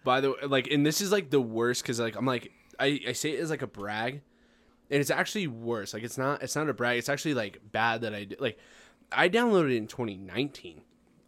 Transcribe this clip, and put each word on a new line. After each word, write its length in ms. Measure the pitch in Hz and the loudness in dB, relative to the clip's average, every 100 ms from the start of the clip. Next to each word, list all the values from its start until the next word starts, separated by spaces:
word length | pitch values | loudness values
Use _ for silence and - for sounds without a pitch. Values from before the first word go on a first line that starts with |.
By 160 | 127 127 | 2 2
the 100 | 135 | 2
way, 60 | 131 139 | 0 0
like, 220 | 135 123 | 2 2
and 180 | 147 147 | 4 4
this 140 | 151 | 2
is, 100 | 202 | 2
like, 180 | 202 156 | 0 4
the 100 | 139 | 2
worst, 440 | 120 110 120 123 | 2 2 2 2
'cause, 140 | - 117 | -2 -2
like, 140 | 117 104 | -2 0
I'm 100 | 131 | 0
like, 260 | 123 - _ _ - | 0 -4 _ _ -2
I, 220 | 135 143 113 | 0 0 -2
I 40 | |
say 200 | 123 151 | -4 -2
it 80 | 139 | -2
as, 100 | 165 | -2
like, 120 | 151 | -4
a 40 | 120 | -6
brag, 560 | 104 101 107 120 143 - _ _ _ _ _ - | -8 -6 -4 -4 -4 -12 _ _ _ _ _ -2
and 100 | 143 | 0
it's 100 | 143 | 2
actually 360 | 143 180 214 170 | 0 -2 -2 -4
worse. 460 | 113 117 113 98 | -4 -4 -4 -4
Like, 80 | 110 | -8
it's 140 | 117 - | -8 -4
not, 240 | 131 147 | -2 -2
it's 140 | 135 147 | -4 -2
not 120 | 151 | -2
a 60 | |
brag. 240 | 110 120 120 | 0 0 0
It's 100 | 117 | 0
actually, 260 | 139 160 | -2 0
like, 260 | 131 104 - 104 | -2 -2 -8 -6
bad 300 | 110 113 113 | 0 2 2
that 140 | 113 | -2
I 100 | 104 | -6
did. 160 | 101 - | -8 -6
Like, 180 | 127 - - - - _ - | -4 -6 -14 -20 -20 _ -4
I 160 | 123 170 | 2 4
downloaded 440 | 220 240 196 151 | 4 4 6 4
it 40 | 120 | 2
in 100 | 107 | -2
twenty 280 | - 117 95 | -4 -4 -6
nineteen. 640 | 95 95 143 - 87 76 - _ _ _ | -6 -4 -4 -4 -16 -18 -20 _ _ _